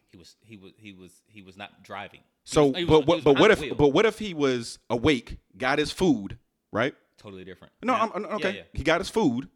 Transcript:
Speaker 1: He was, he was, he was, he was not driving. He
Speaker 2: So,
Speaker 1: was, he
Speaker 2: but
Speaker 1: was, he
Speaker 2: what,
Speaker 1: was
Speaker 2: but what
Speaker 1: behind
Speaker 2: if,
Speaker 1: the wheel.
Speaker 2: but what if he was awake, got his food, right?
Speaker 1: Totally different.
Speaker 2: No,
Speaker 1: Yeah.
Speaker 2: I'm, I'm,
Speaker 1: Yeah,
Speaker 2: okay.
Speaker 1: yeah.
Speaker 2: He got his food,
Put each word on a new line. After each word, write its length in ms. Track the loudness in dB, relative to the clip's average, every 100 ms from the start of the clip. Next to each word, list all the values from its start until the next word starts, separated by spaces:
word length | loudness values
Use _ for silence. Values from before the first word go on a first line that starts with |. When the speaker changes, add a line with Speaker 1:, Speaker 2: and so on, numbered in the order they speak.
| _
Speaker 1:
He 80 | -20
was, 200 | -20 _
he 160 | _ -20
was, 160 | -20 _
he 160 | -20
was, 280 | -20 -20 _ _
he 140 | -20
was 160 | -20 -18
not 260 | -18 _
driving. 380 | -16 -14 -14 -18
He 40 | _ _ -4
Speaker 2:
So, 220 | 2 2
Speaker 1:
was, 100 | 2
he 80 | 2
Speaker 2:
but 60 |
Speaker 1:
was, 80 | 2
he 60 | 4
Speaker 2:
what, 100 | 2
Speaker 1:
was 60 | 4
Speaker 2:
but 60 |
what 40 | 6
Speaker 1:
behind 120 | 6
Speaker 2:
if, 80 | 4
Speaker 1:
the 60 | 0
wheel. 100 | 2
Speaker 2:
but 120 | 2
what 160 | 4 0
if 120 | 0
he 140 | -8
was 460 | -2 0 0 -6 -14 -6
awake, 480 | -2 0 0 -2 -18 _ -6
got 220 | -2 -2
his 120 | -2
food, 460 | 0 0 0 -2 -14 _ _ _
right? 240 | -4 -4 -6 _ _
Speaker 1:
Totally 260 | -20 -20
different. 300 | -18 -20 -20 _
Speaker 2:
No, 80 | -4
Speaker 1:
Yeah. 100 | -2
Speaker 2:
I'm, 80 | -2
I'm, 100 | -4
Speaker 1:
Yeah, 120 | -8 -4
Speaker 2:
okay. 180 | -4 -6
Speaker 1:
yeah. 60 | -12
Speaker 2:
He 100 | -6
got 180 | 0 0
his 80 | 0
food, 400 | 0 0 0 -8